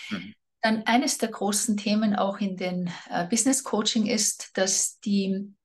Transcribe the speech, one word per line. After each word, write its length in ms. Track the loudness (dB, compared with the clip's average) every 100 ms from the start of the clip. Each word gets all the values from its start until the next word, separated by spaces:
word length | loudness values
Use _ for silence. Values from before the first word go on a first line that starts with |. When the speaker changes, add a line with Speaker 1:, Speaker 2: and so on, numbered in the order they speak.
| -10
Speaker 1:
Mhm. 240 | -10 -10 -18 _ _
Speaker 2:
Dann 200 | 0 0
eines 340 | 2 2 2 0
der 120 | -2
großen 460 | -2 0 0 0 0
Themen 380 | 2 2 2 2
auch 220 | 0 0
in 180 | -4 -2
den, 340 | -4 -2 -4 -6 -6
äh, 180 | -4 0
Business 380 | 2 2 2
Coaching 420 | 0 0 2 2 2
ist, 440 | 2 0 -2 -6 -2
dass 420 | 0 0 -2 -4
die, 540 | 0 0 2 -2 -4 -14